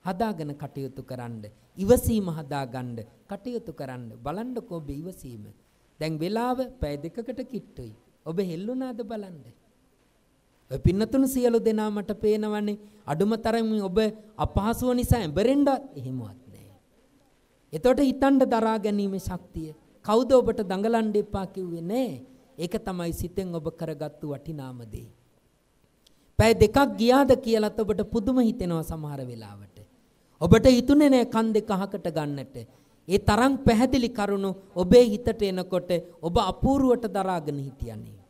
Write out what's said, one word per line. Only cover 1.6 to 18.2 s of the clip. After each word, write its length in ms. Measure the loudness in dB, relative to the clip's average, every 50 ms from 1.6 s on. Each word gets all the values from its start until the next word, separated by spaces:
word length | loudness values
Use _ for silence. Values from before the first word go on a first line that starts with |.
| _ _ _ -4
ඉවසීම 500 | 4 4 4 6 6 0 0 0 0 -2
හදාගන්න 680 | -6 -6 -8 -6 -6 -6 -6 -6 -8 -8 -8 -8 -10 -12 -12 -16 _ _ _
කටයුතු 480 | _ -14 -12 -10 -10 -10 -10 -10 -12
කරන්න. 320 | -12 -12 -12 -10 -10 -12 -14 -16 -16 -10
බලන්නකෝ 580 | -8 -8 -6 -6 -8 -8 -8 -10 -10 -8 -12
ඔබ 140 | -10 -10 -10
ඉවසීම. 540 | -10 -10 -10 -12 -14 -14 -16 -16 -16 -16 -18 -18 -20 _ _ _ _ _ _ _ _ _
දැන් 200 | -6 -4 -4 -4
වෙලාව 380 | -4 -4 -2 -2 -2 -2 -2 -2 -4 -8 -6
පැය 200 | -6 -6 -6 -6
දෙකකට 440 | -8 -8 -10 -10 -10 -10 -10 -10 -10 -10
කිට්ටුයි. 500 | -10 -10 -12 -12 -12 _ -16 -16 -16 -18 _ _ _ _ _ _
ඔබ 120 | -6 -4 -4
හෙල්ලුණාද 600 | -4 -4 -6 -8 -8 -6 -6 -6 -6 -8 -8 -12
බලන්න. 440 | -10 -10 -10 -12 -12 -14 -18 -20 -20 -20 -20 _ _ _ _ _ _ _ _ _ _ _ _ _ _ _ _ _ _ _ _ _ _ _
ඔය 80 | -10 2
පින්නතුන් 460 | 2 2 4 4 0 2 2 2 2
සියලු 320 | 2 2 2 2 2 2 2
දෙනා 300 | 2 2 0 0 -2 -2
මට 200 | -4 -4 -6 -6 -8
පේනවනේ. 640 | -2 0 2 2 2 0 -2 -2 -2 -2 -4 -4 -6 -10 -20 _ -16
අඩුම 300 | _ -6 -2 0 2 0 0
තරමින් 460 | 0 0 0 0 0 0 0 0 -2
ඔබ 160 | -2 0 0 2 2 2 -2 -6 -20 -20 _
අපහසුව 560 | -4 -4 -2 0 0 0 0 -2 0 0 0
නිසා 280 | 0 0 0 -2 -2 -2
ඇඹරෙන්නවත් 600 | -2 -2 0 2 2 2 4 4 4 2 2 0 -4 -12
එහෙමවත් 480 | -16 -12 -10 -10 -10 -10 -10 -12 -16 -20 _
නෑ. 280 | -20 -20 -20 -20 -20 -20 _ _ _ _ _ _ _ _ _ _ _ _ _ _ _ _ _ _ _
එතකොට 280 | -10 0 2 2 4 4
හිතන්න 400 | 4 2 2 2